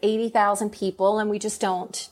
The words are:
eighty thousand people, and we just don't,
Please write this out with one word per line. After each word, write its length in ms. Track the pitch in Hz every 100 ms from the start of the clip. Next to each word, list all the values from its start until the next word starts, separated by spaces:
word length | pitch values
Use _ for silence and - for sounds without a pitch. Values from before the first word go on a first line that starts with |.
eighty 260 | 208 220 226
thousand 400 | 226 202 202 214
people, 500 | - 196 185 190 214
and 120 | 214
we 80 | 208
just 240 | 214 -
don't, 480 | 196 185 185 - -